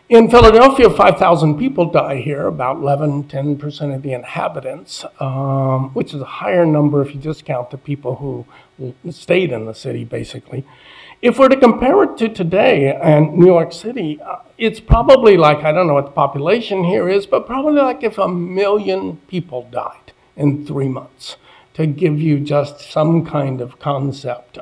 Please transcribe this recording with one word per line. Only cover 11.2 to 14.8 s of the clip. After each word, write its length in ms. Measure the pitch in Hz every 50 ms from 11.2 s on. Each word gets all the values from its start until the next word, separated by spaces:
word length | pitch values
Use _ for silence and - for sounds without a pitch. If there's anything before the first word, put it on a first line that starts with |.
If 160 | - 240 - 262
we're 100 | 269 254
to 80 | 269
compare 460 | 269 247 226 - - 240 269 359 403
it 160 | - - - -
to 100 | 226 220
today 680 | - - 175 165 185 202 247 262 208 143 139 139 -
and 380 | - - 165 151 151 156 151
New 140 | 151 175 175
York 260 | 185 175 165 165 -
City, 480 | - - - 226 254 240 170 151 151 -
uh, 200 | - 190 180 - - _ _ -
it's 200 | 226 220 220
probably 600 | -